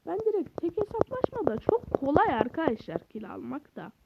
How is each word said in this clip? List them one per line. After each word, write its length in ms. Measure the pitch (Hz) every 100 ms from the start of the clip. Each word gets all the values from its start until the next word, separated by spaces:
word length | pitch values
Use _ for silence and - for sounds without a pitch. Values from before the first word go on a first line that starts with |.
| -
Ben 120 | 370
direkt 420 | 440 415 285 -
tek 160 | 339 339
hesaplaşmada 800 | 415 466 - 508 494 480 330 220
çok 420 | - 466 - -
kolay 340 | 269 302 440
arkadaşlar 720 | 247 233 - 320 220 - 165 -
kill 240 | 220 208
almak 440 | - - 285 - -
da. 160 | 175 -